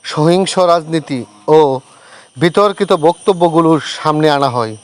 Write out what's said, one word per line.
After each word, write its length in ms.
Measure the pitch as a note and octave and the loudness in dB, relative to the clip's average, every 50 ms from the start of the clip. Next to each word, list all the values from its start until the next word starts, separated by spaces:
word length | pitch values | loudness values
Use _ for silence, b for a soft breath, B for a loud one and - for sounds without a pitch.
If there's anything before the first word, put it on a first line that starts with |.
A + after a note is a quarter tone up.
| - | -14
সহিংস 540 | - - D#3 D3+ E3 F3 F#3 F#3+ F3+ - F#3+ | -8 -4 0 0 2 2 0 -2 -2 0 0
রাজনীতি 600 | F3+ F3 E3+ E3+ D#3 D#3 D#3+ D#3+ D3 - C#3 B2 A2 - _ _ _ - | 2 2 2 0 0 -4 -6 -6 -6 -6 -8 -8 -8 -12 _ _ _ 2
ও 320 | D#3 D#3+ D#3 C#3 C3 B2+ B B B B B B B B B B B | 4 4 4 2 0 -6 B B B B B B B B B B B
বিতর্কিত 560 | B2 C#3+ F3 D#3 G3+ G3+ G#3 G3 - G3+ F3 | -2 -2 0 2 2 0 0 0 -4 0 0
বক্তব্যগুলোর 880 | F#3+ E3 D3 E3 E3+ - - A3 F#3+ E3+ F3 E3+ D#3 E3 E3 D#3+ E3 D3 - - - | 0 2 2 0 0 0 -2 -2 0 0 0 2 2 2 2 2 2 0 -2 -8 -14
সামনে 340 | - - D#3 D3+ D3+ D#3 D3+ | -4 -4 -2 0 2 2 2
আনা 180 | D3 C#3 C#3 C3+ | 2 2 0 -2
হয় 280 | A#2+ B2 A2+ A2 G#2+ G#2 | -2 -4 -6 -6 -8 -16